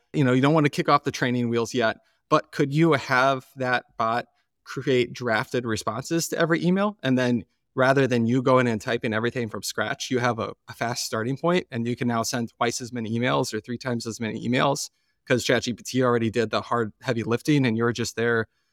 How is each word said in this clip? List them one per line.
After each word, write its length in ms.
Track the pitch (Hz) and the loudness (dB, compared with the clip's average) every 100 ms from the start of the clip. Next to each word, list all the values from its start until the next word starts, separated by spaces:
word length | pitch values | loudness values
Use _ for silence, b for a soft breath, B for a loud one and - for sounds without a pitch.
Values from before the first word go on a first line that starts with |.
| _ | _
You 120 | 156 | 0
know, 80 | 131 | 4
you 80 | 131 | 4
don't 120 | 139 | 4
wanna 140 | 160 147 | 4 2
kick 200 | - 131 | 0 2
off 160 | 143 | 2
the 60 | 143 | 2
training 360 | - 127 123 117 | -2 -2 0 0
wheels 260 | 117 110 | 0 -2
yet, 240 | 123 110 - _ _ - | 0 0 -2 _ _ 0
but 240 | 151 - | 0 0
could 200 | - 139 | -2 0
you 200 | 147 165 | 4 4
have 540 | 139 - 127 135 135 - 135 | 4 2 2 4 2 -4 -6
that 280 | 127 120 - - | -2 -2 -4 -4
bot 280 | 113 117 - _ _ _ | -2 -2 -6 _ _ _
create 480 | - - 135 127 120 | -14 -6 0 2 2
drafted 520 | 127 123 110 131 127 123 | -2 0 0 0 -4 -2
responses 640 | 107 - 107 - 165 - | -4 -4 -6 -2 -2 -2
to 100 | - | 0
every 260 | 160 165 | 0 2
email? 320 | 170 190 208 202 | 2 2 0 -2
And 160 | 131 127 | 0 2
then 260 | 127 117 - _ _ | 2 0 -4 _ _
rather 320 | 131 131 139 131 | 0 4 4 4
than 200 | 120 113 | 2 2
you 160 | 127 | 2
going 240 | 127 127 123 | 4 4 2
and 140 | 110 | 0
typing 340 | - 117 120 | -2 -4 -2
everything 340 | 107 117 127 113 | -2 -2 -4 -6
from 140 | 107 | -8
scratch, 480 | - - 107 - - | -8 -6 -4 -6 -2
you 80 | 123 | 0
have 200 | 123 113 | 0 0
a, 140 | 101 - - | -4 -8 -14
a 60 | |
fast 300 | - 117 131 - | -6 -4 -4 -4
starting 320 | 113 113 135 | -4 -4 -2
point, 280 | 170 180 - | 0 0 -2
and 160 | 120 117 | -6 -4
you 100 | 120 | -2
can 100 | 123 | -2
now 160 | 117 | -2
send 280 | 113 123 113 - | -2 -4 -6 -2
twice 240 | 120 - | -2 -2
as 100 | 123 | -8
many 260 | 123 107 117 | -8 -4 -2
emails 360 | 127 143 127 | 0 0 -2
or 60 | 110 | -6
three 180 | 117 120 | -8 -8
times 280 | 131 117 113 | -6 -6 -6
as 140 | 104 | -6
many 260 | 113 110 117 | -6 -6 -2
emails, 440 | 127 151 143 - _ _ _ - | 0 0 -2 -6 _ _ _ -2
'cause 160 | 127 | 0
chat 200 | - 120 | 2 0
G 100 | 123 | 0
P 100 | 107 | -8
T 200 | - 127 | -4 0
already 280 | 127 120 113 | 2 2 0
did 200 | 117 107 | 0 -2
the 100 | 107 | -2
hard, 320 | - 120 110 - | -2 -2 -4 -6
heavy 220 | - 117 | -4 -4
lifting, 420 | 107 120 - 147 | -2 -2 2 2
and 140 | 127 110 | 2 2
you're 140 | 117 | 0
just 220 | 117 113 | -2 -4
there 320 | - 117 117 110 _ _ | -2 0 0 -2 _ _